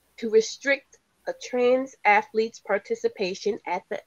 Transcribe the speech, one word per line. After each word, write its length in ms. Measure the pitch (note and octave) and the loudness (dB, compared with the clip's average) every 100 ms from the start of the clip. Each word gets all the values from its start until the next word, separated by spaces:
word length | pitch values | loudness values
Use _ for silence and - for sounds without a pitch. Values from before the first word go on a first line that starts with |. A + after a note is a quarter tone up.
| _ - | _ -10
to 120 | A3+ | 2
restrict 680 | A3 A3 - C4+ C#4 - _ _ _ - | 2 2 -2 -2 -2 -4 _ _ _ -12
a 60 | - | -10
trans 540 | - B3 B3 B3+ C4+ - G#3 | -6 0 2 2 0 -2 2
athlete's 540 | G#3 G#3+ A3 A3+ - | 2 2 -2 -2 -6
participation 960 | - G3+ - A3+ A#3 - F#3 G3 G3+ A#3 D#3+ | -4 -4 -2 -4 -4 -4 -6 -4 -4 -4 -6
at 180 | F3+ - | -8 -6
the 120 | - | -10